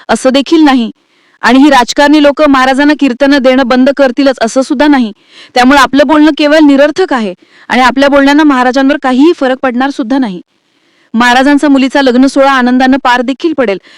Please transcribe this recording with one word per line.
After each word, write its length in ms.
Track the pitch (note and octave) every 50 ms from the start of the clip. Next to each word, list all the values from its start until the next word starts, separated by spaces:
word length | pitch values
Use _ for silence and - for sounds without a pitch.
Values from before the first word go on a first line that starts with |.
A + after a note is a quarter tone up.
| - -
असं 220 | A3+ - - C4
देखील 320 | B3 C#4 B3+ - E4+ D#4+ D#4
नाही 280 | C#4+ C4 B3+ A3+ G#3 - _ _ _ _ _ _ _ _ _ -
आणि 160 | G#3 B3 C4+
ही 120 | C#4 D4+
राजकारणी 520 | C#4 B3 A#3+ - - - C#4+ D4 D4 D#4 C#4+
लोकं 280 | C#4+ C#4 - D#4 D4
महाराजांना 420 | C4+ C4 C4 C4 C4+ B3+ D4 D4 D4+ -
कीर्तनं 380 | C#4+ C4+ A#3+ - C#4+ C#4 C#4+ C#4+
देणं 280 | A#3 C4 B3+ C4 C4+
बंद 220 | A3+ B3+ B3+ C4 C#4 C4+
करतीलच 420 | - C#4 C4+ - - C4+ C4+ B3+ -
असं 220 | A3+ A3+ - C4 C4
सुद्धा 240 | - D4+ A#3+ D4
नाही. 240 | D4+ C#4+ C4 A#3+ G#3 G3 - _ _ _ - - - -
त्यामुळे 240 | B3 B3 B3+ C#4+ C#4
आपलं 280 | C4 - - C#4 D4
बोलणं 240 | B3+ D#4 D4+ D4+ D#4+ C#4+ -
केवळ 200 | D4+ C#4+ D4 D#4+
निरर्थक 540 | D#4 C#4+ C#4 C4+ C#4+ D4+ D#4 - F#4+ - D4
आहे 200 | A#3+ A3 F#3+ F3+ - _ _ _ _ _ -
आणि 140 | - B3 C4
आपल्या 260 | B3 A#3+ C4+ C#4 C#4+
बोलण्यानं 340 | C#4 C#4+ C#4 C#4 C#4+ D4+ D#4+
महाराजांवर 540 | D4 C#4 B3+ B3 B3+ A#3+ C#4 C4+ C4+ D4 D4 -
काहीही 300 | C4 B3+ A#3+ C#4+ E4+ E4+
फरक 260 | - C#4 B3 C4 C4 -
पडणार 280 | C4 A#3 A#3+ C4 C#4+
सुद्धा 280 | C#4 - C#4 G#3+ C4 C#4
नाही. 220 | C4 G#3 F3+ E3+ - _ _ _ _ _ _ _ _ _ _ _ _ _ -
महाराजांचा 540 | A3 A#3+ A#3+ A#3+ B3+ C4 C#4+ D4 C#4 D#4 D4
मुलीचा 340 | C4+ C4+ B3+ C4 - C#4+ C#4
लग्न 240 | C4 A#3 B3+ C4
सोहळा 260 | C#4 - C#4+ C4+ C#4 C4+
आनंदानं 440 | B3+ A#3+ B3 B3+ B3+ C4 C4 C4 C#4 -
पार 180 | B3+ A#3+ B3 B3+
देखील 300 | A#3 C4+ - - E4+ D#4
पडेल 260 | - B3+ G#3+ G3 F3 - - -